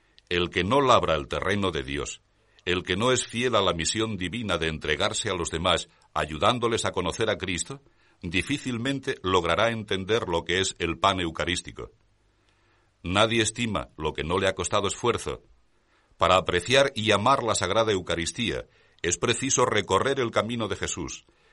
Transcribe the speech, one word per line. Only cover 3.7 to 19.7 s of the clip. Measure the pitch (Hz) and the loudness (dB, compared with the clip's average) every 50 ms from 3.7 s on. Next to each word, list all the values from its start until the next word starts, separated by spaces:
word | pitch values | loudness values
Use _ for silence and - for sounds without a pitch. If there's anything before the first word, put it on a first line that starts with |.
| 85 | 0
misión | 82 80 - - 110 113 113 107 | 0 -2 -2 0 -2 -2 -2 -4
divina | 87 92 87 87 120 117 98 87 82 | -4 -6 -6 -4 -6 -4 -2 -2 0
de | 82 | 0
entregarse | 82 78 76 71 73 78 73 95 110 - - - 107 | -2 -2 -2 -2 -2 0 0 0 -2 -2 -4 -4 -4
a | 92 | -4
los | 85 82 80 | -4 -4 -4
demás, | - 80 85 92 85 82 - - _ _ _ _ _ | -4 -2 0 2 0 0 -2 -8 _ _ _ _ _
ayudándoles | 78 76 76 78 73 95 107 123 120 117 117 117 107 - | -4 -4 -4 -2 2 2 2 2 2 0 0 0 0 -2
a | 95 | -2
conocer | 90 98 90 85 - - 113 107 | -2 -2 -4 -4 -2 -2 -2 -2
a | 104 | -2
Cristo, | 95 95 92 90 82 - - 139 143 _ _ _ _ _ _ _ _ | -2 -4 -4 -4 -6 -6 -8 -12 -16 _ _ _ _ _ _ _ _
difícilmente | - 87 80 92 - - 139 - - 131 123 110 117 139 139 135 - 135 - - - | -10 -2 -2 -2 0 0 -4 -4 -4 -6 -4 -4 -2 -4 -4 -4 -4 -6 -6 -4 -2
logrará | 92 92 92 82 85 85 98 107 117 | 2 2 4 4 4 2 4 2 2
entender | - 113 107 - 101 92 95 90 110 117 - | 0 -2 -4 -4 -4 -4 0 0 0 0 0
lo | 92 85 85 82 | 0 -2 -2 0
que | 82 87 95 | 0 0 0
es | 95 - - | 0 -2 -2
el | - 87 82 80 - | -4 -4 -4 0 2
pan | - 98 98 92 | 2 2 2 2
eucarístico. | 87 85 82 - 78 78 90 82 - - - - 58 - _ _ _ _ _ _ _ _ _ _ _ _ _ _ _ _ _ _ _ _ _ _ | -2 -4 -2 -4 -2 -2 -2 -4 -6 -10 -12 -12 -14 -14 _ _ _ _ _ _ _ _ _ _ _ _ _ _ _ _ _ _ _ _ _ _
Nadie | - 87 90 101 110 113 117 117 | -6 0 2 4 4 4 4 2
estima | 110 104 - - 120 113 98 78 62 - _ | 2 0 -2 -4 -4 -2 -2 -4 -4 -6 _
lo | - 78 78 73 | -4 -4 -4 -4
que | 73 71 | -4 -4
no | 78 90 | 0 0
le | 98 98 | 2 2
ha | 95 95 | 2 2
costado | - - - 107 104 98 | 0 -4 -2 0 0 0
esfuerzo. | 95 - - - 120 113 95 - - 65 - - _ _ _ _ _ _ _ _ _ _ _ _ _ _ | 0 -4 -2 -2 -2 -2 0 -4 -6 -8 -10 -14 _ _ _ _ _ _ _ _ _ _ _ _ _ _
Para | _ 92 85 90 | _ 4 6 6
apreciar | 92 82 87 87 87 - - 123 135 139 139 - | 6 4 2 0 0 0 4 4 4 4 4 0
y | 110 107 107 | -2 2 2
amar | 104 98 104 131 135 123 | 4 4 4 4 2 4
la | 120 110 101 | 2 0 0
Sagrada | - 101 87 98 110 113 110 101 | 0 0 0 2 2 2 2 2
Eucaristía, | 95 85 - 85 82 87 - - - 120 90 69 62 - - _ _ _ _ _ _ | 0 0 -2 -2 -2 -2 -4 -4 -4 -4 -2 -2 -4 -8 -12 _ _ _ _ _ _
es | - - - | -2 -2 -2
preciso | - - - - - 131 135 - 135 123 | 0 0 0 0 0 0 0 2 2 2
recorrer | 113 | 2